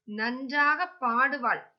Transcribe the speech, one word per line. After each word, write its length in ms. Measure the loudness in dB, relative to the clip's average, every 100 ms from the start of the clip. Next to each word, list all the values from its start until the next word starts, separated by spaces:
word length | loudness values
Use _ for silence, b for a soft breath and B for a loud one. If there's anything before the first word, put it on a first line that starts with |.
நன்றாக 840 | -12 -6 -4 -4 -4 2 2 2 -2 -2
பாடுவாள். 640 | 0 2 2 2 0 -2 -6